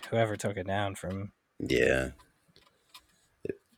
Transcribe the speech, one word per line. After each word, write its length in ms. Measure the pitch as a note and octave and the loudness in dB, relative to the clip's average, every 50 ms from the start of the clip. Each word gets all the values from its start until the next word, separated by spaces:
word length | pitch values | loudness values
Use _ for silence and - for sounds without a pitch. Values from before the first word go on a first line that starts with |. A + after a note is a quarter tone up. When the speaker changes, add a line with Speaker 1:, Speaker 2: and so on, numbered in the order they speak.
| - - | -8 -2
Speaker 1:
whoever 260 | B2 A#2 A2+ G#2+ G#2 | 2 2 2 2 0
took 200 | - - G#2 G2+ | -2 -2 -4 -4
it 100 | G2 F2+ | -2 -4
down 280 | F#2+ F#2+ G2+ G2+ G2+ G2 | -2 0 0 0 -2 -4
from 380 | - - F2 F#2+ G2 G2 G2 _ _ _ _ _ - | -4 -6 -6 -4 -4 -6 -8 _ _ _ _ _ -8
Speaker 2:
Yeah. 520 | - - B1+ B1 B1+ B1+ C2 C2 C2 C2+ - - - _ _ _ _ _ _ - _ _ _ _ _ _ _ - _ _ _ _ _ _ _ _ - | -2 0 4 4 6 6 4 4 2 -2 -6 -12 -20 _ _ _ _ _ _ -20 _ _ _ _ _ _ _ -20 _ _ _ _ _ _ _ _ -8
It, 160 | - - - _ _ - | -8 -8 -8 _ _ 0